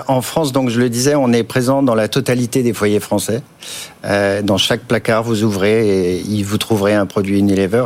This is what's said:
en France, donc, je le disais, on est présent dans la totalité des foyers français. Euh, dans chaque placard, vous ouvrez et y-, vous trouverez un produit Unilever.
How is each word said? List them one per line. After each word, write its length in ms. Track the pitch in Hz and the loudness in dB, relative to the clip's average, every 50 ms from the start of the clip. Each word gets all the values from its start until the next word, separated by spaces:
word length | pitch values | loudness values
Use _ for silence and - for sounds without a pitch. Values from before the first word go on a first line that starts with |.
| - - | 0 0
en 140 | 135 127 | 0 0
France, 300 | 117 - - 165 160 139 | -2 -2 -2 -2 -2 0
donc, 180 | 120 139 131 123 | 0 0 0 0
je 100 | 113 120 | 0 0
le 100 | 123 127 | 0 0
disais, 260 | 113 120 127 143 147 | 0 0 0 2 2
on 180 | 147 135 120 117 | 2 2 2 2
est 100 | 117 110 | 2 0
présent 380 | - - 131 123 123 135 139 | 0 -2 -2 0 0 2 2
dans 140 | 139 127 113 | 2 2 2
la 120 | 110 107 101 | 2 0 0
totalité 560 | - 139 123 - 123 123 123 113 - 135 123 | 0 -2 0 0 0 0 -2 0 0 0 0
des 100 | 120 104 | 0 0
foyers 260 | - 104 107 104 104 | 0 0 0 0 0
français. 420 | - - 107 104 - - 104 127 151 - - - - - - - - - - - - | 0 -2 -4 -4 -2 -2 -4 -6 -6 -10 -18 -20 -18 -16 -14 -14 -16 -16 -18 -12 -6
Euh, 360 | 107 104 101 101 98 98 104 | -4 -2 0 0 0 0 0
dans 160 | 104 101 101 95 | 0 0 0 0
chaque 240 | - - 123 110 | 0 0 -2 -2
placard, 420 | - - 120 107 - - 113 110 113 | -2 -2 -2 -2 0 0 0 0 0
vous 200 | 120 113 104 110 | 0 0 0 0
ouvrez 720 | 110 101 92 95 104 110 113 113 104 98 95 90 90 90 | 0 0 0 0 2 2 2 2 2 2 2 2 0 -2
et 40 | 90 | -2
y-, 240 | 82 - 104 104 98 | -4 -2 -2 -2 -2
vous 140 | 98 107 101 | -2 -2 -4
trouverez 360 | - - 113 101 98 104 107 | -2 -2 -2 0 2 2 2
un 120 | 104 98 | 2 0
produit 340 | 95 - 107 95 98 101 98 | 0 -2 -2 -2 0 2 2
Unilever. 460 | 101 101 95 95 98 90 104 120 127 | 2 2 2 2 2 2 0 0 0